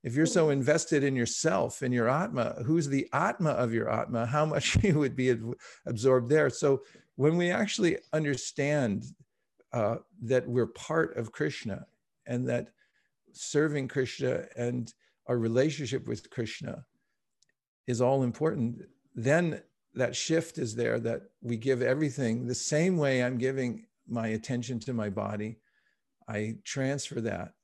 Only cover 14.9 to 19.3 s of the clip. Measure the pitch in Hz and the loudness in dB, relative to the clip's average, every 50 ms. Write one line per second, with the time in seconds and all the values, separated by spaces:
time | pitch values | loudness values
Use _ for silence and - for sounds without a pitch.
14.9 | - _ _ _ _ _ _ - 123 120 113 113 113 123 139 156 147 151 143 107 | -14 _ _ _ _ _ _ -2 0 0 0 2 4 4 4 4 0 -2 -4 -4
15.9 | 135 127 - 113 117 - - - - - 113 110 - - - - - - - _ | -4 -4 -4 -6 -8 -8 -8 -10 -6 -6 -6 -6 -6 -10 -10 -10 -10 -12 -14 _
16.9 | _ _ _ _ _ _ _ _ _ _ _ _ _ _ _ _ _ _ _ - | _ _ _ _ _ _ _ _ _ _ _ _ _ _ _ _ _ _ _ -4
17.9 | 123 113 123 123 139 135 131 120 110 - 151 160 - 147 117 120 117 - - - | 0 2 4 4 4 4 2 0 0 0 -2 0 0 0 -2 -2 -4 -8 -14 -20
18.9 | _ _ _ _ _ 127 113 131 | _ _ _ _ _ -2 2 4